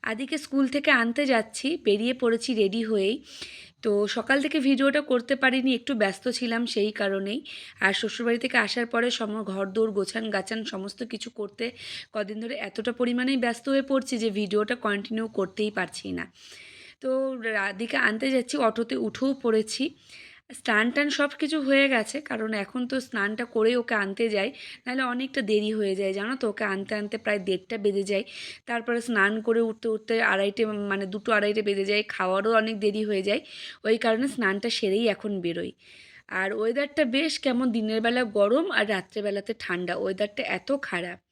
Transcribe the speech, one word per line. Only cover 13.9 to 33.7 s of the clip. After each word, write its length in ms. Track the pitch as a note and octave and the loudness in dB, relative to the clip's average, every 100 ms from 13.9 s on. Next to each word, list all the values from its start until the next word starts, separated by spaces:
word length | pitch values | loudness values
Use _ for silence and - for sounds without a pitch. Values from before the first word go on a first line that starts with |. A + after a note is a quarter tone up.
| C4+ C4 A#3+ | 0 0 -2
যে 120 | A3+ | 0
ভিডিওটা 440 | G3+ G3+ G#3 G#3+ | 0 0 0 0
কন্টিনিউ 540 | B3 G#3+ G3+ G3 A3 A3 | -2 0 -2 -2 -4 -4
করতেই 420 | A3 F#3+ - G#3 | -2 -4 0 -2
পারছি 420 | G#3 F3+ - G3 | -2 -6 -6 -8
না। 200 | F3 - _ - - - - - - | -6 -8 _ -20 -20 -20 -20 -20 -8
তো 100 | C4 C4 C4+ C4 | -2 0 0 -2
রাধিকা 580 | A3 G#3+ G3 G3 A#3 C4+ | -2 0 -2 -2 -2 2
আনতে 300 | A#3+ A3 C4+ | 2 2 2
যাচ্ছি, 260 | C4 B3 D4 | 2 0 2
অটোতে 400 | A3+ A3 A#3 C4 | 2 2 -2 -2
উঠেও 380 | A3+ - C4 | -2 0 0
পড়েছি। 500 | C4+ A#3 A3 A3 - C#4+ - - - - - _ | 0 2 2 2 -2 -4 -4 -20 -20 -20 -20 _
স্নান 360 | B3 - G#3+ A#3 | -8 2 2 4
টান 180 | B3+ D4 | 2 0
সব 200 | C#4+ C#4+ - | 2 0 0
কিছু 240 | D4+ D#4 | -2 0
হয়ে 260 | C4+ C#4 C#4 | 4 4 4
গেছে, 320 | B3+ G#3+ C#4 | 2 0 -6
কারণ 340 | D4 A#3 A3 | -6 -6 -4
এখন 320 | G#3+ G3 B3+ B3 | -4 -4 -6 -4
তো 140 | C4+ | -4
স্নানটা 440 | B3+ A3 G3+ G#3+ | -2 -2 -2 -2
করে 320 | A#3+ A3+ A3 B3 | -2 2 4 4
ওকে 180 | A#3 | 0
আনতে 340 | A3+ G3 G3 A3+ | 0 0 0 0
যাই, 240 | G#3 G#3 C#4 - - - | 2 0 -4 -16 -12 -6
নাহলে 160 | B3+ | -2
অনেকটা 380 | B3+ B3 C4 C4+ | -2 -2 -2 -2
দেরি 320 | G#3 G#3 G#3+ | 2 2 2
হয়ে 220 | A3 G3+ F#3+ | 0 0 0
যায়, 160 | G3 | 0
জানো 240 | G3 G#3+ C4 | -2 -4 -2
তো, 120 | A3+ | -2
ওকে 160 | G3+ | -2
আনতে 300 | G#3 G3 G3 | -2 -2 -4
আনতে 240 | G#3+ G#3 A3 | -4 -4 -4
প্রায় 200 | A3 G#3 | -2 -2
দেড়টা 380 | F#3 F#3 - A3+ | 0 -2 -2 0
বেজে 240 | G3+ G3+ | 0 0
যায়। 220 | G3 G3 A#3 - - - - | 0 -2 -2 -12 -16 -16 -6
তারপরে 340 | A#3 A#3 A#3+ | -4 -2 -2
স্নান 420 | A#3 A3 G3 A3 | 0 4 4 2
করে 180 | A3 A3+ | 2 2
উঠতে 280 | A3+ A3 A#3 | 2 -2 -4
উঠতে 340 | A3 G#3+ A3+ | -4 0 2
আড়াইটে, 420 | A3+ F#3+ G3+ G3+ | 2 2 0 0
মানে, 420 | A3 G#3+ G3+ G3 G3 | -2 -2 -2 -2 -2
দুটো 260 | G3+ G#3 | -4 0
আড়াইটে 300 | G#3+ G#3 G#3 | 2 2 0
বেজে 220 | G#3 G3 | 0 0
যায়, 180 | G3 G#3 G#3+ | 2 0 -2
খাওয়ারও 440 | - F#3 F#3+ G#3 | -2 0 2 4
অনেক 260 | A3+ A3 G#3+ | 2 2 0
দেরি 260 | G#3 G#3 | 0 0
হয়ে 180 | G#3+ G3 | 0 0
যায়। 180 | F#3+ A#3 - - - | 0 -2 -4 -16 -16